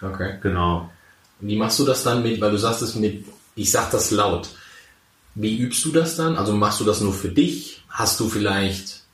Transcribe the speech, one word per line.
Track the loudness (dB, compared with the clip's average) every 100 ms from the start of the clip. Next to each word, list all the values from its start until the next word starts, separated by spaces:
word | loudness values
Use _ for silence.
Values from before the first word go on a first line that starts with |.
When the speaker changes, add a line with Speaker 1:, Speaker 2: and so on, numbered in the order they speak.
Speaker 1:
Okay. | -8 -6 -6 -4
Speaker 2:
Genau. | -2 2 2 2 -2 -14 -20 _ _ _
Speaker 1:
Und | -4
wie | 0
machst | 0 2
du |
das | 2 2
dann | 2 2
mit, | 0 0
weil | 2
du | 2
sagst | 0 0
es | -2 0
mit, | -2 -2 -10 -20 -16
„Ich | -6 0
sag | 0 2
das | 0 2
laut.“ | 2 2 0 -6 -16 -20 -20 -20 _ _ _ _ -4
Wie | -2 0
übst | -2 -2
du | 0
das | 2 2 0
dann? | 0 0
Also | 2
machst | 2 2 2
du |
das | 2 2
nur | 0
für | -2 0
dich? | 2 2 0 -10 -16 -12
Hast | -4 -2 0
du | -2
vielleicht | 0 0 0 0 -4 -8 -16 -20